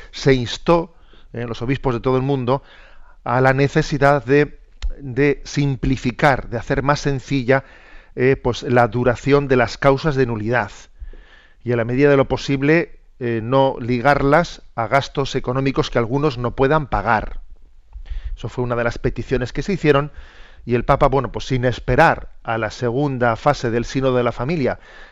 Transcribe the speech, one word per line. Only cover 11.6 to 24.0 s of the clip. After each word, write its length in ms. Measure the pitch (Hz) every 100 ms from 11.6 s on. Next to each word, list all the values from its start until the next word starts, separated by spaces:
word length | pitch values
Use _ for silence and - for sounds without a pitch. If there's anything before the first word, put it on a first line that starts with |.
Y 80 | 117
a 40 | 120
la 100 | 117
medida 260 | 123 143
de 60 | 139
lo 100 | 127
posible, 720 | 127 - 139 139 165 - - _ -
eh, 220 | 123 117
no 360 | 110 135 135 -
ligarlas 840 | 117 123 123 139 139 151 170 - - -
a 100 | 110
gastos 480 | 131 - - 135
económicos 560 | 131 127 127 135 135 131
que 80 | 123
algunos 400 | 113 135 151 123
no 180 | 120 113
puedan 300 | 135 156 139
pagar. 560 | 104 104 110 - - - - - - - - - - - -
Eso 100 | 120
fue 160 | -
una 120 | 123 120
de 80 |
las 160 | 117 -
peticiones 540 | 127 117 - 123 120
que 100 | -
se 100 | 147
hicieron, 380 | 190 151 139 147 - - - - -
y 120 | - 117
el 100 | -
Papa, 220 | 139 143
bueno, 240 | 135 120
pues 140 | 107 -
sin 200 | 131 127
esperar 680 | 110 - 127 160 123 - -
a 160 | - 113
la 100 | 110
segunda 680 | - 123 120 147 127 120 113
fase 360 | 147 139 120
del 120 | 117
Sínodo 340 | 117 139